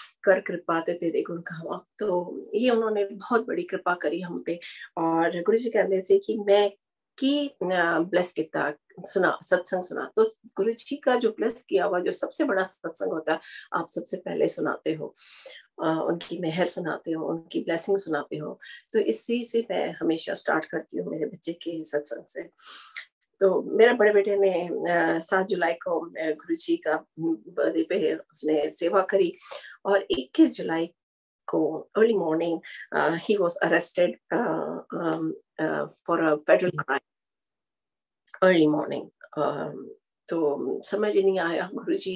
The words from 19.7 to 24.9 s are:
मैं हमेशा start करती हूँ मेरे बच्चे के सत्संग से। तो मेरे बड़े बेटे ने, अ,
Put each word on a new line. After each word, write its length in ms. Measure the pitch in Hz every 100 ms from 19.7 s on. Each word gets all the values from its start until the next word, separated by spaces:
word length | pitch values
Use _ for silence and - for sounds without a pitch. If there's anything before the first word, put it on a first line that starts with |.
मैं 220 | 180 -
हमेशा 400 | 170 160 160 -
start 320 | 165 - 156 -
करती 320 | 165 - 170
हूँ 140 | 175
मेरे 140 | 160 156
बच्चे 280 | 196 -
के 300 | 170 165 165
सत्संग 400 | 156 147 147 - -
से। 180 | 180 170 _ - - - - - _ _ _
तो 380 | 190 180 - 165
मेरे 160 | 247
बड़े 200 | 240 208
बेटे 240 | 202 202 202
ने, 300 | 196 175 175
अ, 520 | - 165